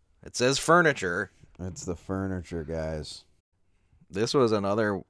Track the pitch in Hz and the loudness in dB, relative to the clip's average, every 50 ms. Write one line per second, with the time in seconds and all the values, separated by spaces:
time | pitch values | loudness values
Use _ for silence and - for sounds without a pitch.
0 | _ _ _ _ - - - - 120 131 135 - - - 165 175 170 151 131 - | _ _ _ _ -18 -10 -2 0 2 2 2 2 4 6 6 6 6 4 2 0
1 | 95 87 85 98 101 - _ _ - - _ - 90 92 78 - - 92 87 - | -2 -2 -2 -2 -4 -6 _ _ -20 -20 _ -10 -10 -10 -10 -8 -8 -8 -8 -6
2 | - - 95 95 95 95 92 92 82 - 87 82 73 71 82 80 78 80 80 76 | -6 -6 -4 -4 -2 -4 -4 -6 -6 -8 -8 -8 -6 -6 -6 -6 -4 -4 -6 -6
3 | 76 - - - - _ _ _ _ _ _ _ _ _ _ _ _ _ _ _ | -8 -10 -14 -16 -18 _ _ _ _ _ _ _ _ _ _ _ _ _ _ _
4 | _ _ 82 98 113 - - 143 123 110 110 101 98 98 101 113 107 104 101 90 | _ _ -4 -2 0 2 4 4 4 4 4 2 2 2 2 2 2 0 0 -2
5 | - | -6